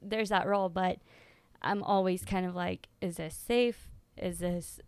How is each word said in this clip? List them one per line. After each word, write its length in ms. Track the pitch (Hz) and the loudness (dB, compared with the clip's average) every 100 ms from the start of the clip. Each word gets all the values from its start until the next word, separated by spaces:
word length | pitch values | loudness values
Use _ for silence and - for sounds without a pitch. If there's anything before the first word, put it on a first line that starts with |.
there's 260 | 202 220 202 | -4 -2 2
that 180 | 190 - | 2 4
role, 220 | 202 185 | 2 2
but 300 | 175 185 - - - - - _ - | 2 0 0 -8 -20 -20 -20 _ -6
I'm 200 | - 202 | -2 0
always 420 | - 196 185 185 | 2 4 4 0
kind 220 | - 196 180 | 0 -2 -2
of 80 | |
like, 340 | 180 180 185 - - | -2 -4 -6 -10 -8
"Is 160 | 180 170 | -6 -4
this 180 | 160 | -8
safe? 540 | - - 240 240 233 - - - - | -8 0 4 4 0 -10 -20 -18 -8
Is 220 | 180 170 | -6 -2
this 420 | 175 175 165 - | -2 -2 -6 -14